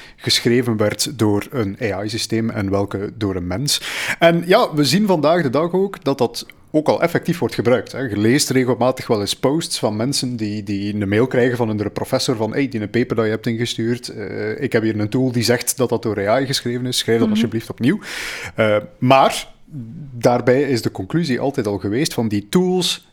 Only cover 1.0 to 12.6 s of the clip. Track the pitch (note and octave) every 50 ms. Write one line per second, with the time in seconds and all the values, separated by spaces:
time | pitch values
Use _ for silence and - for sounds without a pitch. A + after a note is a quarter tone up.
1 | - A#2+ C#3+ A2 A2+ G#2+ G2+ G2+ - - - B2+ G#2+ G2 G2 - B2+ G#2 F#2+ F#2
2 | G#2 G#2+ A2 G#2+ - - A2+ A2+ A2+ A2+ G#2+ A2 G2+ G2 G2 G2 G2+ G2 - G2
3 | G2+ - - A2 G#2+ G2 F#2+ F#2 F2 F2+ F2+ G2 C#3+ C#3+ - - - - - -
4 | - - - - E3+ E3+ F3 E3+ E3+ F3 F#3 A#3+ A#3 D#3+ D3 D3 D3 B2+ C3 G3+
5 | G#3+ G3 F#3 D#3 C#3+ D3+ E3+ F3+ D#3+ C3 A2+ C#3+ E3 E3+ F3+ F#3+ G3 G3+ G3 -
6 | - C#3 C#3 - B2 A2+ - - - - - - - - - G3+ G3+ - - -
7 | E3+ E3+ - D3+ - - E3 - B2 A2 - - G#2 A#2+ B2+ A2 G2 - - A2+
8 | C3+ A#2+ G2+ G2+ G#2 A2+ B2+ D3 - - C3 C3 B2+ A#2+ B2 G#2+ B2+ B2+ B2+ -
9 | - - A#2+ G#2 G2+ G2 - - - B2+ D3 E3+ E3 - - - - A2+ G#2+ G#2+
10 | A2+ C#3 C3+ - - B2 B2 A2+ A2 G#2 G#2 G#2+ G2+ G2 G2+ G2 G2+ G#2 G#2 G#2
11 | G2+ G2 G2+ G#2+ B2+ C3 - B2+ A#2+ B2+ B2 A#2 A#2+ G#2+ G#2+ G#2 G#2 G2+ - -
12 | G#2+ - - B2 - - B2+ G#2+ A2 A2 A#2+ C#3+